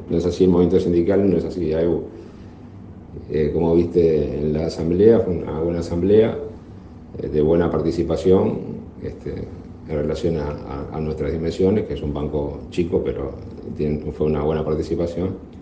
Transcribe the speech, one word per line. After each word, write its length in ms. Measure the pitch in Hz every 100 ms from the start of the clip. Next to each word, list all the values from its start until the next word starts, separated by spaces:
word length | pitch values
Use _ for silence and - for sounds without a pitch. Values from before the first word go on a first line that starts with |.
| -
no 80 | 85
es 80 |
así 200 | 87 -
el 60 | 92
movimiento 280 | 87 85 90
sindical, 500 | 85 85 85 98 101
no 100 | 85
es 60 |
así 280 | - 90 78
aebu. 320 | 80 85 - - - - - - - - - - - - 73 -
Eh, 180 | 76 76
como 220 | 82 82
viste 640 | 85 85 87 82 76 73 73
en 140 | 76
la 140 | 76 80
asamblea, 520 | 85 82 90 110 113
fue 200 | 92 87
una 200 | - -
buena 220 | 85 85
asamblea, 580 | - 87 92 107 226 - - - - - - - - -
eh, 60 | 71
de 160 | 76
buena 260 | 76 85 85
participación, 920 | 78 82 85 76 78 92 95 110 - - - - -
este, 460 | - - 73 71 73 - - - 78
en 80 | 76
relación 400 | 76 76 - 80
a, 140 | 71 73 - 69 69
a, 40 | 78
a 20 |
nuestras 320 | 76 76 76
dimensiones, 540 | 82 82 85 95 107 -
que 80 |
es 80 | -
un 100 | 76
banco 480 | 73 76 76 71 - -
chico, 320 | - 82 -
pero 300 | - 60 67 - - - -
tiene, 380 | - 76 76 78
fue 140 | 76 78
una 160 | 73
buena 200 | 73 78
participación. 680 | 78 78 - 85 87 87 92 - - -